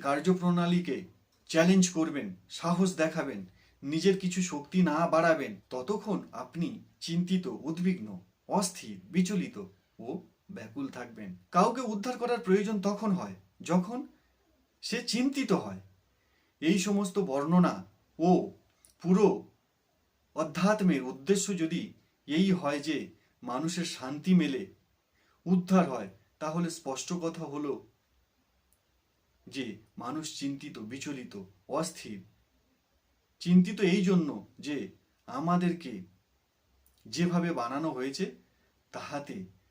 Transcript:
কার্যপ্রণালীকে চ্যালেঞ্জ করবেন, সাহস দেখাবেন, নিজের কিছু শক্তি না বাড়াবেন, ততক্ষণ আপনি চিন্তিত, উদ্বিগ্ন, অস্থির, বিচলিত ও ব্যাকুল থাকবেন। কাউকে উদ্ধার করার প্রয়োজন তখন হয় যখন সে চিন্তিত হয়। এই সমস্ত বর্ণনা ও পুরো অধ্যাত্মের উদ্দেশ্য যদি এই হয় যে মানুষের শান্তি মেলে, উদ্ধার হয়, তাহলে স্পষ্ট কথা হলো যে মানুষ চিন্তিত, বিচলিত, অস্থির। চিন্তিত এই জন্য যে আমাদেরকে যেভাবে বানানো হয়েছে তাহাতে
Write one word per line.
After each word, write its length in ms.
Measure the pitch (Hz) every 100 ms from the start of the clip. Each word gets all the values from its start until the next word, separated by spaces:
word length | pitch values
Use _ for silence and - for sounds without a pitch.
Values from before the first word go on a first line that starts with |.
| 139
কার্যপ্রণালীকে 880 | 147 170 180 175 175 175 180 175 131 - _ _ _ -
চ্যালেঞ্জ 420 | 160 175 190 180
করবেন, 460 | 165 160 143 107 - -
সাহস 460 | - 170 175 190 160
দেখাবেন, 500 | 160 160 139 104 92 _ _ _
নিজের 360 | 139 160 190 190
কিছু 240 | 185 185
শক্তি 400 | 180 147 - 185
না 240 | 170 151 170
বাড়াবেন, 540 | 160 170 156 120 98 _
ততক্ষণ 520 | 127 127 208 214 185 -
আপনি 520 | 117 - 170 160 - - _
চিন্তিত, 460 | - 170 180 185 -
উদ্বিগ্ন, 760 | - 139 165 180 180 107 92 - _ -
অস্থির, 520 | 190 190 - 117 98
বিচলিত 580 | - 170 180 196 127 104 92 _ _ -
ও 240 | 113 180 - _ -
ব্যাকুল 380 | 104 110 127 135
থাকবেন। 480 | 127 117 110 98 90 _
কাউকে 300 | - 226 254
উদ্ধার 380 | 240 202 254 254
করার 200 | 240 240
প্রয়োজন 420 | 185 196 202 208
তখন 320 | 202 208 214
হয় 220 | 160 101 92 _ -
যখন 480 | - 180 180 247 294 _ _ _ _ _ _ _
সে 200 | - 233
চিন্তিত 500 | 240 247 269 269 214
হয়। 280 | 185 101 95 - _ _ _ _ _ _ _
এই 180 | 151 196
সমস্ত 400 | 208 202 196 208
বর্ণনা 640 | 180 135 147 175 165 98 - _ _ -
ও 320 | 170 180 - - _ _ _ _
পুরো 480 | 170 190 196 - - _ _ _ _ _ _ _ _
অধ্যাত্মের 680 | 143 156 180 190 214 185 139
উদ্দেশ্য 560 | 127 - 143 202 - 175
যদি 340 | 160 175 107 - _ _ -
এই 260 | 156 190
হয় 280 | 175 143 147
যে 300 | 151 139 92 - _ _
মানুষের 420 | 123 127 165 180
শান্তি 500 | 160 - 127 147 180
মেলে, 400 | 180 143 127 95 - _ _ _ _ _ _ 170
উদ্ধার 440 | 185 180 185 156
হয়, 180 | 120 98 - _ _
তাহলে 320 | 156 165 170
স্পষ্ট 420 | - 139 135 -
কথা 320 | 175 165 165
হলো 420 | 151 147 147 107 - _ _ _ _ _ _ _ _ _ _ _ _ _ _ _ -
যে 320 | 135 117 98 _ -
মানুষ 400 | 120 156 151 -
চিন্তিত, 400 | 139 139 147 123
বিচলিত, 640 | 107 135 147 135 - 101 95 _ -
অস্থির। 540 | 143 175 - - 101 - _ _ _ _ _ _ _ _ _ _ _
চিন্তিত 400 | 175 180 180 214
এই 240 | 185 202
জন্য 420 | 185 180 147 107 92 -
যে 300 | 143 139 95 - _ _ -
আমাদেরকে 760 | 127 165 180 175 160 135 98 92 _ _ _ _ _ _ _ _ _ 113
যেভাবে 460 | 123 175 175 170
বানানো 380 | 139 120 139 160
হয়েছে 440 | 127 135 139 190 - _ _ _ _ _
তাহাতে 540 | 123 - 143 143 101 - - _